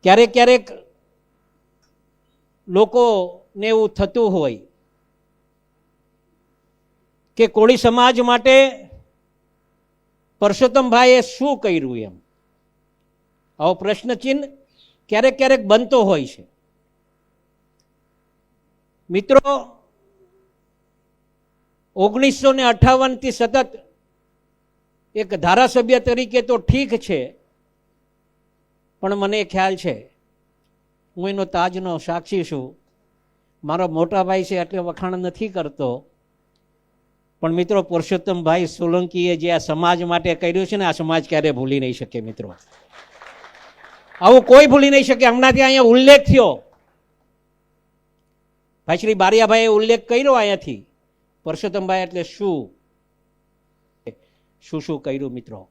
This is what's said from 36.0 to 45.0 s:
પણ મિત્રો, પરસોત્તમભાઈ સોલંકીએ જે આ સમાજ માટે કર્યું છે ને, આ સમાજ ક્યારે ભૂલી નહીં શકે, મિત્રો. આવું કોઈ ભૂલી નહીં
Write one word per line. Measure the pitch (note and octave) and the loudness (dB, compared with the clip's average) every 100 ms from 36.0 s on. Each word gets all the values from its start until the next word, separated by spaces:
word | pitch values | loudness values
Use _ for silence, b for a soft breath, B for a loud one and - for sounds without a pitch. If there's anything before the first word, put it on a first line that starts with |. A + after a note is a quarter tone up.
| _ _ _ _ _ _ _ _ _ _ _ _ _ _ | _ _ _ _ _ _ _ _ _ _ _ _ _ _
પણ | D#3+ | -6
મિત્રો, | E3+ F3 G3+ | -4 -2 -2
પરસોત્તમભાઈ | - E3+ D#3+ E3+ F#3 F3 D#3+ F3 E3 | -2 -6 -4 -6 -4 -4 -2 -2 -4
સોલંકીએ | - E3+ F3 F3+ F3+ F3 E3 | -6 -4 -2 -4 -4 -4 -2
જે | E3+ | -2
આ | E3 | -4
સમાજ | - D#3 E3+ F3 | -4 -2 -2 -2
માટે | F3 E3+ F3 E3 | -2 -4 -4 -4
કર્યું | F3 F3+ F#3 | -4 -4 -4
છે | G#3 | -4
ને, | F#3 | -4
આ | |
સમાજ | D#3 D#3+ E3 C#3+ | -4 -4 -4 -2
ક્યારે | D#3 D3+ | -4 -2
ભૂલી | B2+ C3 C#3 | -4 -4 -4
નહીં | B2+ | -6
શકે, | A#2 A2+ A#2 | -10 -12 -12
મિત્રો. | A2 G#2+ G2+ F2 _ _ _ - - _ - - - - - _ - - _ - | -14 -16 -18 -20 _ _ _ -20 -20 _ -20 -20 -20 -20 -20 _ -20 -20 _ 0
આવું | F#3 B3+ | 6 6
કોઈ | B3 B3+ D4 | 8 8 8
ભૂલી | C#4 C#4 | 6 4
નહીં | C#4 | 2